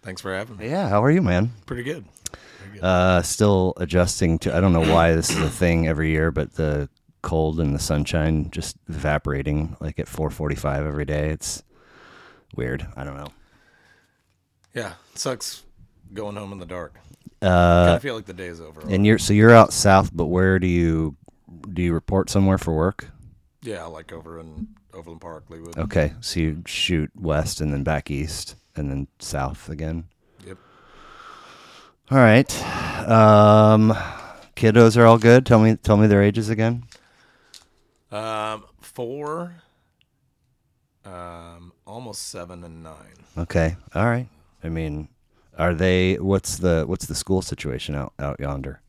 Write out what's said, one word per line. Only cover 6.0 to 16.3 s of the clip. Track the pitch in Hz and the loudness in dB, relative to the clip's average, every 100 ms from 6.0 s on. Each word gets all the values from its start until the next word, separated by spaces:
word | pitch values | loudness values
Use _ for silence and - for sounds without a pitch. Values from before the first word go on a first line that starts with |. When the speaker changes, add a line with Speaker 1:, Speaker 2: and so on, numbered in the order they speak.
| 80 | -2
Speaker 2:
year, | 78 80 | -2 -2
but | 76 76 | -4 -8
the | - 78 73 71 _ _ _ | -4 -4 -4 -6 _ _ _
cold | - 82 80 78 | -6 -4 -2 -2
and | 76 | -4
the | 71 | -4
sunshine | - 76 76 85 78 78 71 | -4 -4 -2 -2 -2 -2 -4
just | - - - - | -10 -12 -14 -14
evaporating, | 78 71 76 - 71 69 76 78 - | -8 -4 -4 -4 -6 -4 -4 -6 -10
like, | 76 - | -12 -10
at | - | -12
four | - 78 | -8 -8
forty-five | - 78 69 73 69 | -6 -8 -6 -6 -6
every | 76 73 | -6 -8
day. | 71 76 76 | -6 -6 -6
It's | 76 - - _ _ _ _ - - - _ _ - | -8 -10 -14 _ _ _ _ -20 -20 -20 _ _ -10
weird. | 62 64 - - | -8 -8 -12 -14
I | |
don't | 69 69 | -14 -14
know. | 71 _ _ _ _ _ _ _ _ _ _ _ _ _ _ | -18 _ _ _ _ _ _ _ _ _ _ _ _ _ _
Speaker 1:
Yeah, | - 107 85 _ | -14 -12 -16 _
it | - | -12
sucks | 143 127 - - _ _ - _ _ | -10 -8 -12 -16 _ _ -20 _ _
going | 101 104 | -14 -12